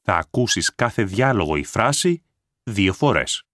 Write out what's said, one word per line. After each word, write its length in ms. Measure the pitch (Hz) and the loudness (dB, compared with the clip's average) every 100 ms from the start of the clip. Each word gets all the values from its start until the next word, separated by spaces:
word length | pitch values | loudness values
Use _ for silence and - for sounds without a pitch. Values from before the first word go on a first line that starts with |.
Θα 160 | - 90 | 0 0
ακούσεις 580 | 78 - 120 - 82 | 0 -2 0 0 -2
κάθε 300 | - 120 - | -2 -2 0
διάλογο 520 | 101 98 131 117 78 78 | -2 0 2 2 0 -2
ή 80 | |
φράση 600 | 71 - 117 147 180 170 _ _ _ _ | -2 0 0 0 0 -2 _ _ _ _
δύο 300 | - 104 92 | -8 0 0
φορές. 500 | 92 147 92 64 - - | 2 2 2 0 -8 -10